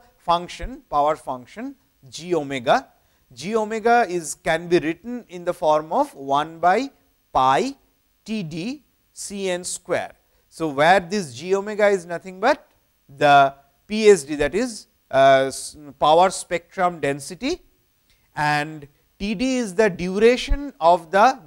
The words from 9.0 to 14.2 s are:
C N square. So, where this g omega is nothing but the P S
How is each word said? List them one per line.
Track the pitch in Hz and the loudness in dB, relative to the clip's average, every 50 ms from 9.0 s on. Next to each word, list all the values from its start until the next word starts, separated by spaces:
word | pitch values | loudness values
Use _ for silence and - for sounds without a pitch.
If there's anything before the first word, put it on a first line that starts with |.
| _ _ | _ _
C | _ - - - 196 202 196 185 | _ -16 -14 -12 -10 -8 -6 -4
N | 180 175 180 | -4 -6 -6
square. | - - - _ - 165 120 95 85 - _ _ _ _ _ _ _ | -8 -12 -12 _ -6 -6 -4 -6 -8 -12 _ _ _ _ _ _ _
So, | _ - 160 156 | _ -6 -6 -4
where | 139 135 147 165 190 202 | 0 2 4 4 4 4
this | 180 165 202 214 180 143 117 | 2 -2 -6 -6 -6 -6 -10
g | 120 160 185 190 | -12 -6 -2 -2
omega | 196 196 208 214 202 208 202 | -2 -2 -4 -2 0 2 2
is | 202 185 165 | 2 0 -2
nothing | 175 175 165 - 190 185 190 | -6 -10 -10 -10 -12 -10 -4
but | 202 262 302 - _ _ _ _ _ _ _ _ _ _ | -2 -2 -2 -2 _ _ _ _ _ _ _ _ _ _
the | 139 135 147 147 143 143 139 135 - - _ _ _ _ _ | -6 0 4 6 8 8 6 6 2 -6 _ _ _ _ _
P | - 208 214 220 208 | -8 -4 2 6 6
S | 202 170 | 6 6